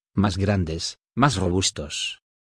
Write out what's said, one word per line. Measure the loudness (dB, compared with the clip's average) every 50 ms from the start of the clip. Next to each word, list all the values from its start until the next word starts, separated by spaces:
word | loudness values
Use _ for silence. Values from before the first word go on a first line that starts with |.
| _ _ _
más | 2 2 2 2 0
grandes, | 0 2 2 2 0 -2 -2 -4 -6 -8 -10 -12 _ _ _
más | 0 2 2 2
robustos. | 2 0 0 2 2 0 0 -2 -4 -8 -8 -8 -6 -6 -8 -8 -10 _ _ _ _ _ _ _